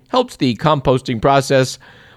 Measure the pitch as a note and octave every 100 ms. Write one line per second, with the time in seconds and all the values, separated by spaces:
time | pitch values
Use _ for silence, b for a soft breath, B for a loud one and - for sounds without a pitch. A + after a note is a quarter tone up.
0 | _ B3+ B3+ - C3+ G#2+ D#3+ D3+ C#3 B2+
1 | - A#2 C#3 C#3 C3+ C3+ C3 - B B
2 | B